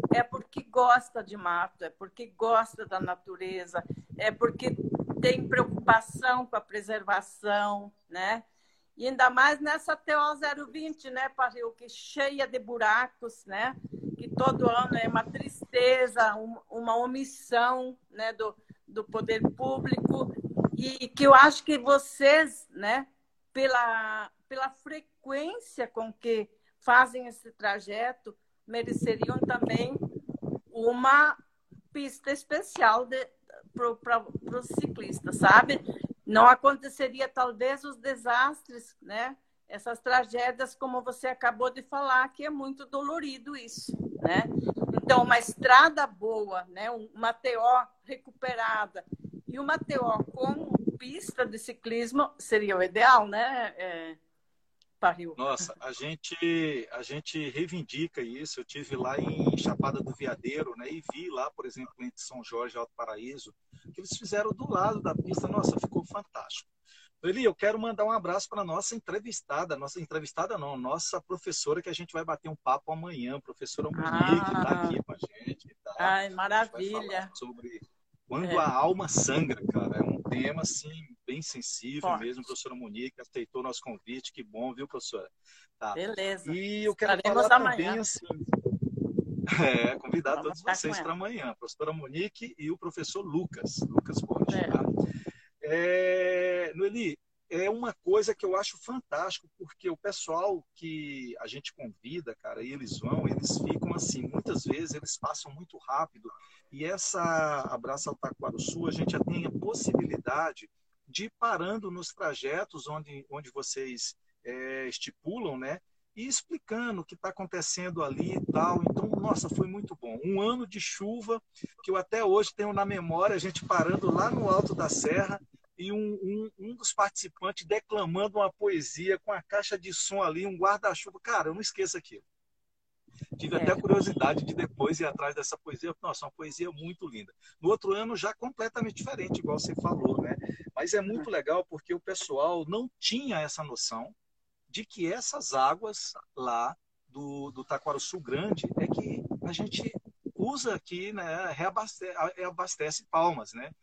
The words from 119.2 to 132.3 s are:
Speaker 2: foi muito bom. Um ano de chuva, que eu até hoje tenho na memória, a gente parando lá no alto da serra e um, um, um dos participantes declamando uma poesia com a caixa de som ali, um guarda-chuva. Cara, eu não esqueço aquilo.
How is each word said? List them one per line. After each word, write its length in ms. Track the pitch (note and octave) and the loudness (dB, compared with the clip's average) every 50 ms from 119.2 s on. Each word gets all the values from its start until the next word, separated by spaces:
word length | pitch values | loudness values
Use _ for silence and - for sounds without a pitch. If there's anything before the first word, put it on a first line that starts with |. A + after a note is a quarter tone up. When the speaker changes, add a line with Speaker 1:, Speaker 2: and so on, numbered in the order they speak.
| G3 G#3+ G#3+ - - E3+ | 2 0 0 0 0 -2
Speaker 2:
foi 180 | - - F#3+ | 0 0 0
muito 300 | F#3 F#3 - G#3 - - | 0 -2 -6 -8 -10 -10
bom. 220 | - - A#3+ A3+ A#3 C#3+ | -12 -10 -10 -10 -6 -4
Um 160 | F3 G3 G3 | -2 0 2
ano 260 | G3+ A3 B3 B3 A#3+ | 2 2 0 0 -4
de 140 | F#3+ F#3+ G#3 | -8 -8 -8
chuva, 600 | - - - - G3 G3+ A3+ A#3+ G#3+ G#3 A#3 A3+ - _ _ - - - - _ - | -8 -8 -6 -6 -6 -6 -6 -8 -4 -4 -4 -4 -4 _ _ -16 -16 -16 -16 _ -6
que 80 | - | -2
eu 60 | F#3 | -2
até 280 | F#3 F3+ - - A3+ A3+ | -2 -2 -2 -2 0 4
hoje 300 | G3 F#3+ G#3+ G#3 - - | 6 6 6 6 4 0
tenho 180 | - G#3 G#3 G3+ | -4 -4 -2 0
na 120 | G3+ G3+ | 0 0
memória, 500 | G3 G3+ F#3+ E3+ E3 D#3+ E3 F#3 G#3 G3+ | 0 -2 -4 -4 -2 0 2 2 2 2
a 60 | F3 | 2
gente 240 | D#3 F#3+ E3+ - - | -2 -4 -6 -6 -2
parando 480 | - - F3 D#3+ E3+ F3+ - - F3+ E3 | 0 0 0 2 2 0 2 2 2 2
lá 180 | E3+ G3 A#3 | 4 2 2
no 180 | A#3 - A3 G3 | 0 0 2 4
alto 260 | F#3+ F#3+ G#3 G#3 F#3+ | 4 4 4 2 0
da 140 | E3 E3+ D#3 | -2 -2 -2
serra 520 | - - - A3 B3 F#3+ G3 G3 G3+ G3+ - _ _ - _ _ _ - | -2 0 0 0 2 0 0 -2 -4 -8 -10 _ _ -20 _ _ _ -12
e 140 | F3 F#3+ G3+ | -8 -6 -4
um, 220 | G#3+ G#3+ G#3 G#3 F#3+ F#3+ | -4 -4 -4 -4 -4 -4
um, 280 | F#3 G3+ G#3+ A3 A3 - _ | -4 -4 -4 -6 -8 -10 _
um 160 | F#3+ A3 A#3+ | -12 -12 -12
dos 200 | A#3+ - - - | -6 -6 -6 0
participantes 720 | - G3 G3+ - - - F#3 - - F3+ F#3+ G3+ - F3 | 2 0 0 0 -6 -10 -10 -12 -6 -6 -6 -6 -6 -2
declamando 720 | D#3+ G#3 A3 - _ G#3+ G#3 F#3+ E3 E3 F#3 G3+ G#3+ F#3+ G#3 | -2 -2 -2 0 _ -2 -2 -2 0 0 0 0 0 2 2
uma 120 | G3+ F#3+ | 2 2
poesia 680 | - _ G#3 G3+ F#3+ D#3+ D3 - - D#3 F3 F#3+ - - | 0 _ 0 0 0 0 -2 -4 -8 -6 0 0 0 0
com 120 | - - | 0 -4
a 120 | G#3 F3+ - | -6 -6 -6
caixa 360 | _ - G#3 G3+ - G#3+ F#3+ | _ -2 -2 -2 -2 -4 -6
de 140 | E3+ F#3+ F3 | -6 -6 -6
som 300 | - - - G3 G3 F#3+ | -4 -4 -2 0 0 0
ali, 240 | E3+ D#3 E3 F#3+ | 0 0 -2 -4
um 100 | G3+ F#3+ | -6 -2
guarda-chuva. 640 | E3+ F3+ G3 G3+ G#3 G#3+ G3+ F3 - - G3+ F3+ F#3 - | 2 4 4 4 4 2 0 -2 -2 -6 -12 -14 -12 -6
Cara, 280 | A#3 A#3 G3+ D#3+ D#3 | 0 0 0 0 0
eu 40 | E3 | -2
não 60 | G3 | -4
esqueço 380 | G#3+ - - - F#3+ E3+ - F3 | -6 -6 -2 -2 -2 -2 -2 -6
aquilo. 260 | - - - - - _ | -10 -12 -18 -20 -20 _